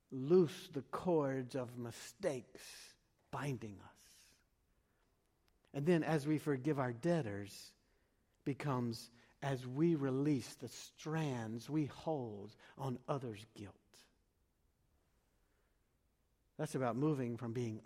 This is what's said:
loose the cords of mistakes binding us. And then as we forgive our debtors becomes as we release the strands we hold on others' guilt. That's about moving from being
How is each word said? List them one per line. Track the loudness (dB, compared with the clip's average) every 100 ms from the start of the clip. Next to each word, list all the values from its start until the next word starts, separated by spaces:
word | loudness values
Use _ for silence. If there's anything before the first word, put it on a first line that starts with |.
| _
loose | -4 6 8 8 4 -8
the | -8
cords | -6 -2 2 4 4 0 -2 -4
of | -4 -6
mistakes | -8 -8 -14 -6 -4 -4 -6 -16 -16 -16 -18 -20 _ _ _
binding | -4 -2 -4 -6 -12
us. | -16 -20 -20 -20 -20 _ _ _ _ _ _ _ _ _ _ _ _ _ _
And | 0
then | 4 4
as | 4 2 4
we | 2
forgive | 2 0 0 0
our | 0
debtors | 0 2 2 0 -4 -6 -12 -18 -20 _ _ _ _ _ _ -6
becomes | -2 0 0 0 -4 -10 -20 -20 _
as | -2 -2 -2
we | 2 4
release | 4 2 2 4 2 0
the | -10 -12
strands | -12 -16 -12 -4 -2 0 -2 -2 -6 -2
we | -2
hold | -2 -4 -4 -2 -4 -8 -12 -16 -18 -8
on | -4 -4 -2
others' | -4 -4 -10 -12
guilt. | -14 -16 -16 _ -20 -20 _ _ _ _ _ _ _ _ _ _ _ _ _ _ _ _ _ _ _ _ _ _ _ _ -6
That's | -4
about | 0 0 2
moving | 2 2 0 -2
from | -4
being | -2 -2 -4